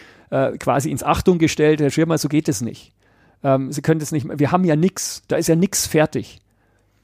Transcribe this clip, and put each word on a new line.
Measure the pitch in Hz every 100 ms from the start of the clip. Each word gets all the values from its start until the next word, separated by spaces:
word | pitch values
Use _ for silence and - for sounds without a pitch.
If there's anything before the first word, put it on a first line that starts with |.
| - - _
äh, | 135 131 -
quasi | - 131 151
ins | 139
Achtung | 143 143 - 175
gestellt, | 160 - 151 151
"Herr | 143
Schirmer, | 156 165 160
so | 143
geht | 147 160
es | -
nicht. | 117 - - _ _ _ _ _
Ähm, | 143 135 131
Sie | 143
können | 151 160
das | 147
nicht, | 156 131 151
wir | 143
haben | 180
ja | 185 151
nix, | 185 - - - -
da | 135
ist | 165
ja | 165
nix | 196 - -
fertig." | - 156 127 101 - _ _ _ _ _ _